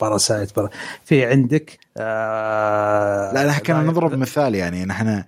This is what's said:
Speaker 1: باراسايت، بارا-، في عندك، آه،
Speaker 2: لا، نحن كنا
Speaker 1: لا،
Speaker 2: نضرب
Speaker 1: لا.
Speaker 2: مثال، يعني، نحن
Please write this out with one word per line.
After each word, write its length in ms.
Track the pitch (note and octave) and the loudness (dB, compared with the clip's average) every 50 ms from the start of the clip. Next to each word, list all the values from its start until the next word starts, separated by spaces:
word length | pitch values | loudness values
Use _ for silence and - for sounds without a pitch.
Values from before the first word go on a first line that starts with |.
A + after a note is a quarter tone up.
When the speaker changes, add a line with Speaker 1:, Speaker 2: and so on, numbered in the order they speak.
Speaker 1:
باراسايت، 600 | A2 G#2+ G#2+ G2 - - A2+ G#2+ G2+ G2 - A#2 | -2 0 0 0 0 0 0 -2 -2 -4 -2 -4
بارا-، 100 | G2+ G2 - - - - - - _ | -4 -4 -6 -10 -14 -14 -14 -12 _
في 200 | - D#3+ C3+ B2+ | 2 2 4 4
عندك، 540 | A#2 C3+ C#3 B2+ A#2 D3 D3+ D3+ - - _ _ _ - | 4 4 4 4 4 2 -2 -2 -4 -20 _ _ _ -12
آه، 1400 | A2+ A2 A2+ A2 A2 A2 A2 A2 A2 A2 A2 G#2+ G#2+ G#2+ G#2+ G#2 G#2 G#2 G#2 G#2 G#2 G#2 G#2 G2+ G2+ G2+ F#2+ A2+ | -8 -6 -4 -4 -4 -4 -4 -4 -4 -2 -2 -2 0 0 2 2 2 2 2 2 2 2 2 0 0 -2 -2 -2
Speaker 2:
لا، 120 | C3+ C#3+ | 0 0
نحن 140 | D3 D3 C#3+ | 2 0 0
كنا 160 | - - D#3+ | 0 0 0
Speaker 1:
لا، 60 | D#3 D3+ | 2 2
Speaker 2:
نضرب 280 | D#3+ E3 F3 E3 E3 | 2 2 2 0 0
Speaker 1:
لا. 60 | - | 0
Speaker 2:
مثال، 380 | C3+ C3 - - D#3 C#3+ C3 G#2+ | 0 -2 -2 0 0 0 0 0
يعني، 300 | F#2+ F2+ F2 F2+ F2+ F#2 | 0 -2 -2 -4 -4 -4
نحن 400 | F#2+ F#2 G2 A2 A2 G#2+ G2+ F2+ | -4 -2 -2 0 0 0 -2 -4